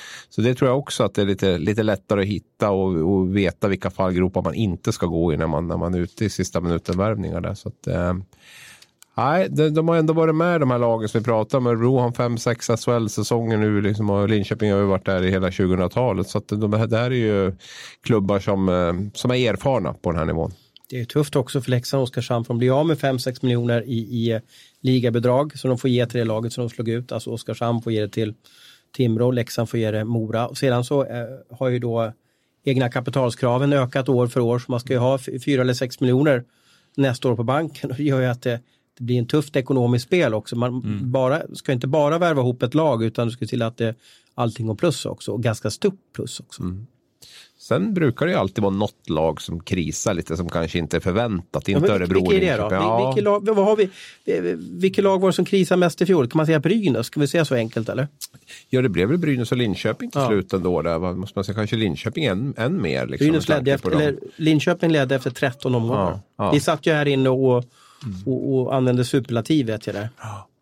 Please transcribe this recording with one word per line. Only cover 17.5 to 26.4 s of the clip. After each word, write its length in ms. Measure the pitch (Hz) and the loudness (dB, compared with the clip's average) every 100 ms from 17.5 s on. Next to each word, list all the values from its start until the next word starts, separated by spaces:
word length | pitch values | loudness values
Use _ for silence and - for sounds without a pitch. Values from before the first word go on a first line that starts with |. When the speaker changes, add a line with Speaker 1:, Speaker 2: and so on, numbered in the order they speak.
| 92 - - - - | -4 -14 -20 -20 -6
Speaker 1:
klubbar 360 | - 110 98 101 | 2 2 2 0
som, 300 | 107 98 95 | 0 2 2
eh, 240 | 90 87 87 104 | 2 2 0 -6
som 160 | - 123 | -4 0
är 200 | 127 120 | 2 2
erfarna 420 | 98 139 123 104 | 0 0 0 -2
på 180 | - 90 | -4 -4
den 80 | 82 | -2
här 80 | 80 | -2
nivån. 260 | 80 80 92 _ _ - | -2 -4 -8 _ _ -12
Speaker 2:
Det 100 | 127 | -10
är 40 | |
tufft 320 | 117 147 147 143 | -4 -2 0 -2
också 240 | 120 143 | -2 -4
för 100 | 123 | -2
Leksand 280 | 123 - 135 | -2 0 -2
och 60 | |
Oskarshamn, 400 | 120 - - 120 | -2 -4 -4 -4
för 100 | 117 | -2
de 40 | 117 | 0
blir 220 | 127 135 | 2 2
av 60 | 165 | 2
med 120 | 147 | 0
fem, 200 | 139 127 | 0 -2
sex 240 | 135 123 | -4 -2
miljoner 400 | 127 120 120 117 110 | 0 2 2 0 -2
i, 120 | 113 | -4
i, 320 | 107 117 117 | -4 -2 0
eh, 80 | 110 - - - _ | -2 -6 -20 -20 _
ligabidrag 760 | 131 127 120 117 123 127 151 143 | 0 2 2 2 2 2 0 -4
som 100 | 131 | -2
de 80 | 123 | 0
får 120 | 135 | 2
ge 160 | 120 117 | 0 0
till 120 | 120 | -2
det 60 | |
laget 280 | 113 110 | -2 -2